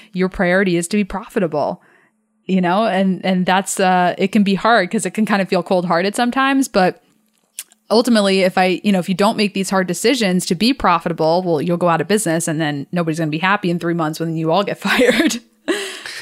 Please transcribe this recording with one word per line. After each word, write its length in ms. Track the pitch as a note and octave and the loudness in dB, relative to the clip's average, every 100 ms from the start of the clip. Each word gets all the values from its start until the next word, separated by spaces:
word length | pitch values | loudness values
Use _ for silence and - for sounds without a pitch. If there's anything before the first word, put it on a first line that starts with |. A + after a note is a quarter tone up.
| - | -10
your 180 | F3+ F#3 | -4 -2
priority 480 | - F3+ F#3 G3 E3+ | 0 0 2 2 0
is 100 | - | 0
to 80 | G#3 | -2
be 60 | |
profitable, 800 | G3 F#3 - A3+ E3+ C#3 F#2+ F3 _ _ _ _ _ _ - | -2 -6 -6 -2 -2 0 -2 -4 _ _ _ _ _ _ -2
you 160 | F#3+ | 0
know, 240 | F3 F#3+ A3+ | 2 2 0
and, 400 | F#3 F#3+ F3+ F#3 | 0 0 0 0
and 200 | F#3 F3+ | 0 2
that's, 320 | F#3 F#3+ - | 0 0 0
uh, 340 | F#3 F3+ F3 - | 2 4 2 0
it 120 | F#3+ | 0
can 120 | A3 | 2
be 100 | G3 | 2
hard 380 | F3+ A3 A#3 F3+ | 2 2 2 2
'cause 140 | A3 F#3 | -2 -4
it 40 | G#3+ | -2
can 100 | G#3+ | 0
kind 160 | G3+ | 0
of 60 | F#3 | 0
feel 140 | F#3 | -2
cold-hearted 500 | E3+ F#3 F3 E3+ G3 G#3 | 0 0 2 0 0 0
sometimes, 520 | A#3+ B3 C4+ C#4 B3+ | -2 0 0 2 2
but 340 | G3+ F#3 - _ _ _ _ _ - - _ _ | 2 2 0 _ _ _ _ _ -20 -20 _ _
ultimately, 520 | A#3 B3+ A3 G3 F#3+ | 2 4 2 2 2
if 160 | F#3 F#3+ | 2 2
I, 240 | F#3 F3 | 0 0
you 80 | G#3 | 0
know, 80 | F#3+ | 0
if 80 | E3+ | 0
you 80 | F3+ | 0
don't 220 | G3+ G#3+ | 0 0
make 160 | G#3 | -2
these 160 | G3 F#3 | -2 -2
hard 180 | F#3+ F3+ | -2 -2
decisions 580 | F3 A3+ C4+ G3 F3+ - | 0 0 0 0 0 -2
to 80 | E3+ | 0
be 180 | A3+ | 0
profitable, 680 | C#4 G3+ E3+ F3 E3 D#3+ E3+ | 2 2 2 0 0 2 2
well, 180 | F#3 D3+ | 0 -2
you'll 160 | E3+ F3 | 0 0
go 120 | F3 | 0
out 120 | E3 | 0
of 60 | E3 | 0
business 400 | G#3 E3 D#3+ E3+ | 0 0 -2 -2
and 120 | D#3 | -2
then 280 | D3+ C#3+ - | -2 -4 -6
nobody's 280 | F3 E3 D#3 | -4 -2 -2
gonna 120 | D#3 | -4
be 60 | D3 | -2
happy 320 | F#3 G3+ F3+ | 0 0 0
in 100 | F3 | -2
three 140 | E3+ | -2
months 260 | E3+ D#3 D#3+ | -2 -2 -4
when 160 | E3 D#3+ | -4 -2
you 160 | D#3+ | 0
all 120 | F3+ | 0
get 140 | G3+ - | -2 -4
<laughs> 100 | G3 | -2
fired. 520 | - B3+ A3+ D#4+ A#3 - _ - G4+ G4 F#4 - - | 2 2 2 0 -2 -10 _ -8 -6 -8 -12 -16 -14